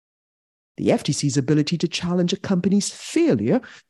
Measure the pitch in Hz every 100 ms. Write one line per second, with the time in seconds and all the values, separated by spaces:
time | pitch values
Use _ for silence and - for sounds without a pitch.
0 | _ _ _ _ _ _ _ - 95 226
1 | - 143 147 131 127 151 147 165 170 -
2 | 175 180 175 190 - 190 190 202 - -
3 | - 320 330 139 107 220 - - -